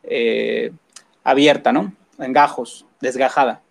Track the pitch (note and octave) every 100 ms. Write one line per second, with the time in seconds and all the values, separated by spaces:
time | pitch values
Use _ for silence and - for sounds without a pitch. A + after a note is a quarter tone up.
0 | - A#2 A#2 A2+ A2+ A#2 A#2 - _ -
1 | _ _ - C3+ D3 C#3 B2 C3 G3 -
2 | _ - C3+ C3 C#3+ - A#2+ - _ _
3 | B2+ B2+ C3 - B2+ G#2+ _